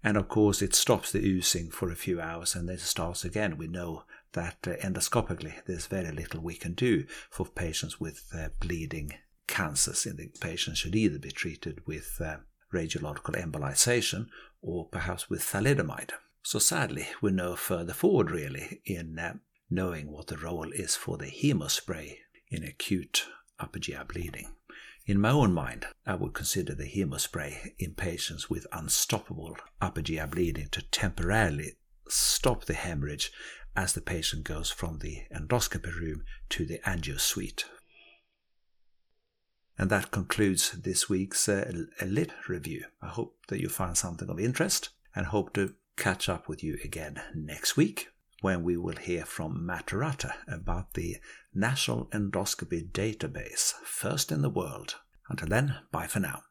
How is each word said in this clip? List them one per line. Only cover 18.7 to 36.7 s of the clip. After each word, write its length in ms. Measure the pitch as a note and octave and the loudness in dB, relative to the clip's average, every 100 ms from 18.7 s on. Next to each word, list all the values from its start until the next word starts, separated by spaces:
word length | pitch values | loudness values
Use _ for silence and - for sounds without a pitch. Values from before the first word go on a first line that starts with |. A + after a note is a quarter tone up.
| - | -10
in, 360 | - F2+ E2 D#2+ | -4 -4 -4 -4
uh, 140 | E2+ - _ _ _ | -6 -6 _ _ _
knowing 420 | F2 F#2 E2 D2 | 0 0 -2 -6
what 160 | D2+ D#2 | -10 -8
the 100 | C#2+ | -6
role 340 | D#2 D2+ D#2+ | -4 -4 -4
is 240 | - F2+ - | -4 -2 -2
for 220 | - F2 | 0 -4
the 120 | C#2 | -4
hemospray 840 | - C#3+ A2+ D2 - - E2 D2 - - - _ | 2 4 4 4 0 0 -6 -6 -14 -20 -20 _
in 140 | E2+ | -6
acute 640 | D2+ - - F#2+ - - - - _ - | -6 -6 0 0 2 -2 -2 -10 _ -10
upper 180 | - - | -8 -6
G 180 | - - | -6 -8
I 60 | |
bleeding. 460 | - - E2 - - - _ - - - - | -6 -6 -6 -8 -12 -14 _ -18 -18 -12 2
In 140 | G2 | 6
my 120 | G#2 | 8
own 220 | C#3+ A#2 | 8 8
mind, 340 | E2+ F#2 A#2 - - - | 6 0 -6 -10 -10 -4
I 100 | F#2+ | -2
would 180 | F#2 | -2
consider 400 | - - G2 D2+ | -2 -2 0 -2
the 160 | C#2 C#2+ | -4 -4
hemospray 840 | - F2+ C#2+ - - D2 - - - | 0 0 0 -4 -2 -6 -8 -12 -6
in 180 | F2+ - | -6 -2
patients 540 | F#2 E2+ - D#2+ - | -4 -2 -4 -4 -4
with 160 | - - | -4 -4
unstoppable 880 | F2+ D#2+ - - G#2+ - F2 E2 - - - | -6 0 2 4 0 0 -10 -10 -12 -16 -2
upper 200 | F#2 - | -2 0
G 180 | D#2 D#2+ | -2 -2
I 60 | D2+ | -2
bleeding 440 | D#2 E2+ D2 C#2+ | 2 2 2 -2
to 100 | - | -4
temporarily 960 | - - F#2+ - E2+ G#2+ G2+ D2 D2+ - _ - - | -2 2 2 2 4 6 6 2 -4 -10 _ -20 -2
stop 580 | - - - C3+ A#2+ - | 2 4 6 4 2 0
the 80 | |
hemorrhage 580 | - F#2 D#2+ C#2+ D2 - - - - - - | -2 0 -2 -2 -2 -4 -6 -14 -14 -6 -2
as 180 | F#2 | 0
the 80 | - | 0
patient 420 | - F2 D#2 D2+ | 0 0 0 -2
goes 260 | C#2+ D#2 D#2+ | -4 -2 -2
from 300 | - E2+ D#2 | -2 -4 -2
the 240 | C#2 D2 - E2 | -6 -8 -8 -8
endoscopy 580 | D#2 A#2+ - F#2 E2+ | 2 2 2 -2 -4
room 300 | E2 E2 D2+ - - - | -4 -4 -4 -6 -10 -6
to 160 | - | -2
the 140 | D#2 | -2